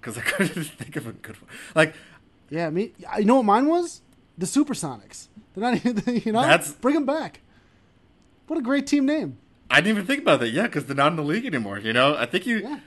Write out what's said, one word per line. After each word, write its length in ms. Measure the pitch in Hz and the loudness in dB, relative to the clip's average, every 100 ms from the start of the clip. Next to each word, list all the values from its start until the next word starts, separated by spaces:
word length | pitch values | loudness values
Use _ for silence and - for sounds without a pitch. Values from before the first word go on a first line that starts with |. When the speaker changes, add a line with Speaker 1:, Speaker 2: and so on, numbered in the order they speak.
Speaker 1:
'cause 160 | - 110 | -12 -8
I 40 | |
<laughs> 40 | - | -4
couldn't 380 | - 190 175 | -2 -2 -2
think 320 | 151 - - 151 | -10 -10 -12 -10
of 100 | 117 | -10
a 60 | |
good 280 | 110 - 110 | -14 -16 -20
one. 120 | - - - 160 | -20 -20 -4 2
Like, 180 | 156 - - - _ _ - | 2 0 -20 -20 _ _ -10
Speaker 2:
Yeah, 220 | 156 165 | -4 -2
me. 220 | 165 226 - - | -2 -4 -8 -8
I, 120 | - | 0
you 60 | 214 | 4
know 100 | 262 | 6
what 100 | 214 | 6
mine 220 | 208 285 | 4 4
was? 340 | 339 339 - _ _ _ - | 2 -2 -8 _ _ _ -10
The 80 | 185 | -2
Supersonics. 800 | 269 294 254 151 117 - - - - - | 0 0 -2 -8 -10 -16 -20 -20 -20 -16
They're 80 | - 240 | -6 -2
not 140 | 226 247 | 0 0
even, 160 | 214 247 240 | -2 -2 -2
<laughs> 100 | 226 | 0
you 60 | |
know? 100 | 220 | 2
Speaker 1:
That's 300 | 285 220 - | 4 4 2
Speaker 2:
Bring 240 | - 254 311 | -4 0 0
'em 100 | 269 | 0
back. 360 | 311 196 - _ _ _ _ _ _ _ _ _ _ - | -2 -6 -12 _ _ _ _ _ _ _ _ _ _ -8
What 100 | 330 | -4
a 60 | |
great 240 | 233 277 277 | -2 -2 2
team 180 | 285 269 | 2 2
name. 320 | 302 170 117 _ _ - | 0 -4 -10 _ _ 0
Speaker 1:
I 100 | 131 | 2
didn't 160 | 185 208 | 4 0
even 80 | 185 | 0
think 140 | 285 | 0
about 160 | - 139 | 2 2
that. 100 | 117 | 2
Yeah, 180 | 131 233 | 0 -2
'cause 180 | 147 131 | -2 -4
they're 100 | 139 | 0
not 160 | 143 | 2
in 40 | 165 | 0
the 60 | |
league 220 | 147 190 254 | -2 -2 -2
anymore, 320 | 139 104 101 | -4 -4 -6
you 160 | 110 | 0
know? 220 | 117 135 151 | 4 4 2
I 80 | 202 | -2
think 220 | - 254 | -2 -2
you, 100 | 226 | -4
Speaker 2:
Yeah. 200 | 208 294 | -4 -10